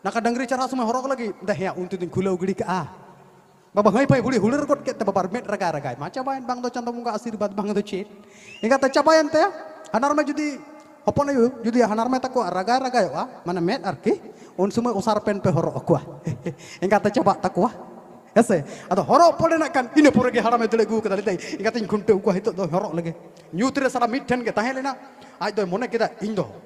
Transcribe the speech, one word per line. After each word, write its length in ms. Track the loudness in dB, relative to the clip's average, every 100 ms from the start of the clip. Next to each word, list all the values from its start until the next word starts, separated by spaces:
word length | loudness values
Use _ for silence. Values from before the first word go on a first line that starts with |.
Nak 160 | -2 -2
dengri 240 | 0 -2 -2
cara 160 | -2
semua 240 | -2 -2 -2
horok 240 | -2 -2
lagi. 160 | -4 -4 -6
Dah 120 | -4 -2
ya, 200 | -2 -4
untuk 240 | -6 -6
tu 80 | -4
kulau 240 | -2 0 0
gede 240 | -2 -2
ke 0 |
ah. 240 | -2 -2 -4 -12 -20 -20 -20 -20 _ _ _
Baba, 220 | 2 4 4
hei, 80 | 4
pai, 160 | 4
boleh 160 | 4 2
hulir 240 | 2 2
kot 160 | 0 -2
kita 240 | -2 -2
babar 240 | 0 0 0
met 160 | -4
raga-raga. 500 | -6 -2 -2 -2 -6
Macam 300 | -6 -8 -6 -6
apa 140 | -6
bang 180 | -6 -4
tu 100 | -4
cantum 180 | -6 -6 -6
muka 180 | -6
asir 220 | -6 -6 -4
bat 160 | -4
bang 180 | -4 -2
tu 120 | -2
cit. 240 | -2 -6 -8 -16 -20 -20 -20 -6
Ingat 240 | 0 2 4
tak 100 | 2
capai 240 | 6 6
ente? 220 | 4 2 2 0 -14 -18 -4
Hanar 160 | 0 2 0
me 100 | 0
judi, 320 | -2 -4 -6 -14 -20 -20 -6 -2
apa 140 | 0
na 60 | 0
yu? 120 | 4 2 2
Judi 140 | -2 2
hanar 300 | 2 2 0
me 80 | -2
takut 260 | 0 -2
raga-raga 540 | -2 -2 0 0 2 0
ya, 260 | 0 -2 -6 -8 -6
mana 140 | -2
met 180 | 0 0
arki? 380 | -4 -4 -2 -2 -4 -20 -20 -2
Un 100 | 0
semua 240 | 0 0
usar 300 | -2 0 0
pen 160 | 0 0
pe 80 | 0
horok 260 | 2 0 -4
aku. 140 | 2 0 0 -12 -8 -8
<laughs> 440 | -8 -10 -16 -6
Ingat 160 | 2 2 2
tak 40 | 2
capai 180 | 2 2
takut? 320 | 0 0 0 -2 -18 -20 -20 -20 0
Ya 160 | 2 4
se, 160 | 2 0 -12 -2
atau 160 | -2
horok 380 | 4 6 6 6
pole 180 | 2 2
nak 160 | 0
kan? 160 | 0 2
Ini 220 | 6 6
pura 160 | 6 2
ke 80 | 2
haram 220 | 2 2
itu 160 | 2 2
lagi 120 | 2
kita 240 | 0 0 -2
lihat. 220 | -2 -4 -6 -4
Ingat 140 | -2 -2
ini 40 | -2
kuntu 240 | -2 2
aku 160 | 2 4 0
itu 140 | -2
tu 80 | -4
horok 300 | -2 -2 -2
lagi. 160 | -6 -6 -10 -16 -20 -12
Nyutri 400 | -2 -2 0 -2
salah 160 | 0 0
mitten 400 | -2 -2 -2 0
ke 80 |
tahan 240 | -2 -2 -2
lena. 160 | -6 -6 -12 -20 -20 -6
Ayo 80 | -4 -2
tu 100 | -2
mana 240 | -2 -2
kita 240 | 0 -2 -2
indo. 240 | -6 -4 -6 -8